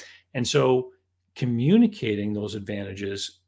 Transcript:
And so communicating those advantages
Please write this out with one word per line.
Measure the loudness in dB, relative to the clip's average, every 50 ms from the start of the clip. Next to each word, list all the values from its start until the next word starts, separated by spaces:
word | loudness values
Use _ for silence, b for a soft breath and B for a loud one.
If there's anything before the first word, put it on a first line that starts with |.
| B B B B B B -6
And | -4 -2
so | 0 2 2 4 4 2 2 0 -4 -12 _ _ _ _ _ _ _ _
communicating | -6 -4 -2 0 0 4 6 6 6 6 4 2 -2 -4 -2 -2 -2 -2 -4 -4
those | -4 -4 -6 -8
advantages | -8 -8 -8 -8 -8 -8 -8 -8 -8 -6 -6 -6 -8 -8 -12 -14 _ _